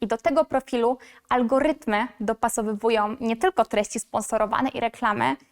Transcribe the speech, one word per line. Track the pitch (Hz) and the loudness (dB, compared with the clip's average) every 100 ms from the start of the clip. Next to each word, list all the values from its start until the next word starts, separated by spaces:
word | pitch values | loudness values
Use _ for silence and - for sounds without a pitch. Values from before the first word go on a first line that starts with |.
i | 214 | -4
do | 226 | 0
tego | 339 285 | 2 2
profilu | 311 262 - 240 233 254 - - - | 2 0 -2 0 0 0 -8 -12 -2
algorytmy | 247 226 269 302 302 - 208 247 - | 0 2 2 2 0 -2 -2 -2 -4
dopasowywują | 208 220 233 - 214 214 226 220 208 233 | -4 -2 -2 0 -4 0 0 2 0 -2
nie | 226 226 | -4 0
tylko | 370 - | 0 2
treści | 220 208 202 233 | 0 0 -2 -4
sponsorowane | - 214 214 220 214 220 262 | -6 -6 -2 0 0 0 -2
i | - | -2
reklamy, | 226 - 226 208 240 285 _ | -4 -2 -2 2 0 -2 _